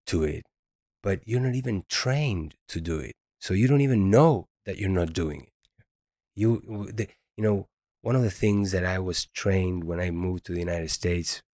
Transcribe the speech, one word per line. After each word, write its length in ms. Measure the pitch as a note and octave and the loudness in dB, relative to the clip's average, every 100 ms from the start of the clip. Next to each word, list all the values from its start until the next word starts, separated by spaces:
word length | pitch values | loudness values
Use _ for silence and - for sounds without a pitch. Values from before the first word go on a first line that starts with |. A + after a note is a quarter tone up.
| - | -4
to 160 | F2 | -2
it, 200 | D#2 A2+ - _ _ _ _ _ | 0 -4 -12 _ _ _ _ _
but 160 | G2+ F#2+ - | -4 -4 -2
you're 140 | A#2+ | -2
not 160 | B2+ B2 | 0 -2
even 280 | B2 G2+ - | -2 -4 -4
trained 640 | - C3 C#3 D3 F#2+ D#2 - - | -4 0 0 0 -2 -6 -12 -10
to 120 | E2+ | -8
do 160 | E2 D#2 | -4 -4
it. 160 | B1+ - _ _ | -6 -14 _ _
So 140 | - | -2
you 140 | F#2+ B2+ | 2 4
don't 140 | C#3+ | 4
even 280 | C#3 A#2+ F#2+ | 4 4 6
know 380 | A2 D#3+ A#2+ E2+ _ - | 8 6 4 -4 _ -10
that 120 | F#2+ | -6
you're 120 | G2+ | 0
not 240 | F#2 E2+ | 0 0
doing 300 | D#2+ E2 C#2+ | -2 -4 -6
it. 400 | B1 _ _ _ _ _ _ _ _ - | -14 _ _ _ _ _ _ _ _ 0
You, 260 | A2 A#2 - | 2 0 -2
w-, 240 | G#2+ G2+ | -10 -10
the, 160 | G#2+ G#2 _ _ - | -6 -8 _ _ -4
you 60 | |
know, 240 | G#2+ G2+ - _ _ _ | 0 0 -4 _ _ _
one 160 | A2+ C3 | -2 2
of 40 | |
the 100 | A#2 | 2
things 420 | - A2 G2+ G2 | 2 2 2 2
that 100 | F#2 | 0
I 160 | F2+ F#2+ | 0 -2
was 280 | F#2 F2 - | -2 -4 -6
trained 580 | - G2+ F#2+ F#2 F#2 E2 | -4 0 2 2 -2 -4
when 140 | E2+ | -4
I 120 | F2+ | -2
moved 340 | E2+ F#2 F2+ - | -2 -2 -4 -6
to 60 | |
the 80 | F2 | -6
United 320 | F2 E2+ D#2+ | -4 -4 -4
States 500 | - F2+ F2 E2 - _ | -4 0 0 -2 -8 _